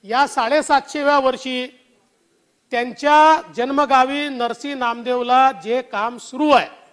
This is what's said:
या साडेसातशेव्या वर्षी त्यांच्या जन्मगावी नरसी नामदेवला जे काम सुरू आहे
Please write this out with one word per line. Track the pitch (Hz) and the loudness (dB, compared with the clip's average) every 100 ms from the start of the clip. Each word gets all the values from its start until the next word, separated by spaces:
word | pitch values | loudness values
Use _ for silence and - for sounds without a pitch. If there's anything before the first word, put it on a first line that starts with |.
या | 196 240 277 | -4 0 0
साडेसातशेव्या | - 226 294 285 277 269 302 285 285 | 0 0 0 2 0 0 -2 2 2
वर्षी | 262 254 262 254 254 _ _ _ _ _ _ _ _ _ _ | 0 -4 -8 -8 -8 _ _ _ _ _ _ _ _ _ _
त्यांच्या | 240 247 214 285 302 311 311 - - | -6 -6 -4 2 6 6 4 -2 -6
जन्मगावी | 254 277 285 269 262 285 294 | -2 0 2 2 2 -2 -6
नरसी | 262 240 233 285 | -6 -6 -6 -10
नामदेवला | 269 240 240 240 247 247 254 262 | -4 -4 -4 -4 -4 0 4 4
जे | 196 190 247 | 0 -6 -6
काम | 247 202 226 240 | -4 -6 -6 -8
सुरू | - 254 302 | -14 -4 2
आहे | 262 135 - _ | 2 2 -12 _